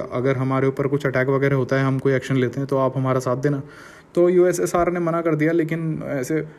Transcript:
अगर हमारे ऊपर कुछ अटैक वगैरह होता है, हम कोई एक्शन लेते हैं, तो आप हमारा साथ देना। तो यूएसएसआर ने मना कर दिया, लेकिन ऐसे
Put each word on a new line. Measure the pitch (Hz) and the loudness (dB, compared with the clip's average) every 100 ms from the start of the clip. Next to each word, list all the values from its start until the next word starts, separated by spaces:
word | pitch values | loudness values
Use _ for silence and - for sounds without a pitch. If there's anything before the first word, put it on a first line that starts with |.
| - | -2
अगर | 120 131 127 | -2 0 0
हमारे | 131 135 135 | 0 0 0
ऊपर | 135 135 | 0 0
कुछ | 139 139 | 0 0
अटैक | 131 131 | 0 0
वगैरह | 135 139 139 | 2 2 0
होता | 123 135 | 0 0
है, | |
हम | 135 135 | 0 0
कोई | 139 | 0
एक्शन | 131 - 135 | 0 0 0
लेते | 123 131 | 0 -2
हैं, | 135 | -2
तो | 135 | 0
आप | 131 135 | 0 0
हमारा | 131 131 | 0 0
साथ | 131 127 | 0 0
देना। | 147 139 147 - - - - | 0 -2 -6 -16 -20 -20 -6
तो | - 175 | 2 4
यूएसएसआर | 180 180 175 180 180 175 | 6 4 2 0 0 0
ने | 175 | 0
मना | 165 165 | 0 0
कर | 165 | 0
दिया, | 156 151 | 2 2
लेकिन | 170 160 165 160 151 | 2 0 -2 -4 -4
ऐसे | - 139 127 156 156 | -4 -4 -2 -4 -6